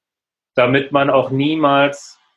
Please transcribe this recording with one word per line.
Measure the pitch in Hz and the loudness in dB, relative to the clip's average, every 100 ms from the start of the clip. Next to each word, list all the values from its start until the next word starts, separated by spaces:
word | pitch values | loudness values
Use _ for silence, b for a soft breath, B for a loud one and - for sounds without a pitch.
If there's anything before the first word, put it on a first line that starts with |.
| _ _ _ _ _ - | _ _ _ _ _ 0
damit | 127 135 139 | 0 0 0
man | 143 139 | -2 0
auch | 135 - | 0 0
niemals | 135 143 160 143 139 143 143 - - _ | -2 -2 0 0 2 0 -2 -16 -20 _